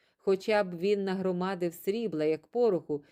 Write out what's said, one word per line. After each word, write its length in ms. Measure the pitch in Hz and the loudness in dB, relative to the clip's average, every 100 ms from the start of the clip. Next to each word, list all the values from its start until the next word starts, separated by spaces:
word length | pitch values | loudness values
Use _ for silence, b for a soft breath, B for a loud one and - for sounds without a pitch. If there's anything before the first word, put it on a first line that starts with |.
| _ _ | _ _
Хоча 460 | - 190 208 208 | 0 0 2 2
б 140 | 190 175 | 0 -2
він 260 | 196 202 | 0 0
нагромадив 720 | 196 190 185 180 185 185 175 | 0 -2 -2 -2 -2 -2 -4
срібла, 520 | 165 - 220 226 156 151 | -4 -4 -2 -2 0 0
як 220 | 156 - | 0 -2
пороху, 560 | 240 240 175 - 147 b | 0 2 2 0 -6 b